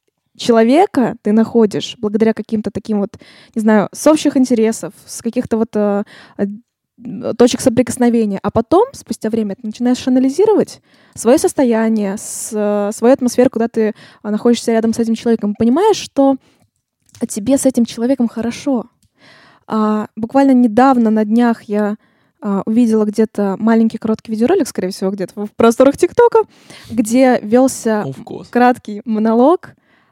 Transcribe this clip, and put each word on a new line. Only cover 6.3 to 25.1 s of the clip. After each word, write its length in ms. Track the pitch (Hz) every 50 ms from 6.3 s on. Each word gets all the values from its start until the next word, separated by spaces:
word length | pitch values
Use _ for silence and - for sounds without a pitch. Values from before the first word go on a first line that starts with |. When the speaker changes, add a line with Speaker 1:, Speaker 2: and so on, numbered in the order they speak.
| _ -
Speaker 1:
э, 80 | 202 202 208 233 - _ _ _ _ _ _ _ - - 202 180 - 110 220 -
точек 220 | 240 240 - -
соприкосновения, 800 | - 254 226 254 240 - - - 240 240 226 233 220 202 196 202
а 80 | - 208
потом, 360 | - 226 233 - 311 370 494 554 -
спустя 360 | - - - 240 - - 220
время, 260 | 226 220 214 202 190
ты 60 | - -
начинаешь 400 | 214 - - 240 247 254 - - 262
анализировать 760 | 254 262 254 262 277 349 415 440 415 285 - - - - _ _ _ _ _ _ _
свое 220 | - - 226 269 330
состояние, 800 | - 359 - - 269 233 226 220 226 226 220 214 208 196 202 220
с-, 340 | - - - - - - 220
э, 380 | 214 202 208 208 208 202 202 226
свою 200 | - 226 240 277
атмосферу, 360 | - 247 240 - 247 247 269
когда 180 | - 220 226 233
ты, 260 | - 226 220 208 - - - - - _ -
э, 60 | 214
находишься 420 | 214 208 - 240 233 - - 233
рядом 200 | 226 226 220 226 220
с 40 | -
этим 140 | 233 226 226
человеком, 380 | - - 233 226 - 208 208 208 -
понимаешь, 380 | 226 233 254 330 415 453 370 -
что 380 | - - - 277 269 269 269 - _ _ _ _ _ _ _ _ _ _ _ _ _ _ _ - 240 -
тебе 300 | - 208 202 254 277 269
с 80 | -
этим 180 | 269 - 240 226
человеком 420 | - - 233 233 247 269 - 240 220
хорошо. 580 | - 226 220 233 - - - 285 262 220 208 - _ _ _ _ _ _ _ - - _ _ _ _ _ _ -
А, 400 | 214 220 214 214 214 214 214 - _
буквально 360 | 226 226 226 - 277 277 269
недавно, 580 | 262 247 247 226 208 247 254 277 262 247 226 214
на 140 | 220 214 214
днях, 380 | 208 220 240 240 233 226 - -
я, 320 | - 208 208 208 202 214 - _ _ _ _ _ _ _ _
а, 200 | - 208 196 196 -
увидела 380 | - 220 240 247 220 220 220 214
где-то 500 | 214 208 226 220 - - 202 202 196 185 -
маленький 380 | 214 226 226 226 226 220 - -
короткий 340 | - 220 220 - - 226
видеоролик, 360 | 220 214 233 262 392 392 254 -
скорее 220 | - 214 190 185
всего, 200 | - - 196 190